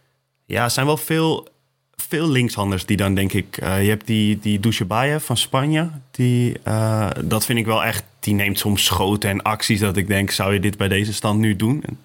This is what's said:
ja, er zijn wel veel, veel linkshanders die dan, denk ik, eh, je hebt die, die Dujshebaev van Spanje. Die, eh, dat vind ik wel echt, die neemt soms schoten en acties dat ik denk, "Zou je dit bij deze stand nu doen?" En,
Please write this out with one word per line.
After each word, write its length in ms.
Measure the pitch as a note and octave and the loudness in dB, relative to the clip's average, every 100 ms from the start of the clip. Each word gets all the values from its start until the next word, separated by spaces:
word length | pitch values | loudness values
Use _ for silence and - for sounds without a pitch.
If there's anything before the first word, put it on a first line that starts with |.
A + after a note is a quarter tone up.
| _ _ _ _ - | _ _ _ _ -6
ja, 180 | G#2 | -2
er 60 | A#2+ | -2
zijn 160 | - C#3 | 0 0
wel 120 | D3+ | 0
veel, 500 | - D#3+ D#3+ D3 - _ _ _ _ - | 0 0 0 -2 -6 _ _ _ _ -14
veel 340 | - D#3+ D#3+ | -6 -2 2
linkshanders 560 | B2+ A#2+ - G2 F#2 - | 2 2 0 0 0 0
die 120 | G2+ | 0
dan, 160 | G2 F#2+ | 2 2
denk 180 | G2 | 0
ik, 240 | G#2 F2+ - | 0 -4 -4
eh, 260 | D2+ F#2 | -2 2
je 60 | G2+ | 2
hebt 180 | G#2+ - | 0 0
die, 320 | G#2+ G#2 G#2 | 0 2 0
die 200 | G#2+ G#2 | 0 0
Dujshebaev 640 | A2+ G#2+ F#2 G#2+ C#3 D3+ - | 0 0 -2 0 0 -2 -2
van 120 | A#2+ | -2
Spanje. 520 | - C3 C#3+ D#3 E3 D3+ - | 0 0 2 0 0 -6 -10
Die, 480 | - B2 B2 A#2+ - | -2 2 2 2 -2
eh, 460 | - A2 A2 A2 G2+ - | -2 0 0 0 -2 -2
dat 220 | - A2 - | -2 0 0
vind 140 | A#2 | 0
ik 60 | A2+ | 0
wel 180 | A2 | 0
echt, 200 | A2+ - - _ | 0 -4 -8 _
die 140 | - | 0
neemt 260 | G#2 G2+ G2 | 2 2 0
soms 260 | G#2+ G2 - | 0 0 0
schoten 440 | F2 F#2+ G#2 G#2 | 2 2 0 0
en 120 | G2 | -2
acties 380 | - G#2+ - G#2 | -2 -2 0 0
dat 180 | G#2 F#2+ | 0 0
ik 100 | F#2+ | 0
denk, 240 | G2 G2 | 0 0
"Zou 220 | - G2 | 0 0
je 60 | G2+ | 0
dit 180 | G2+ G2 | 0 0
bij 100 | G2 | 0
deze 260 | G2 G#2+ | 0 0
stand 260 | G#2 A2 G#2 | -2 0 2
nu 160 | A2 G2+ | 2 2
doen?" 280 | A2 D3 - | 0 -2 -6
En, 140 | - | -12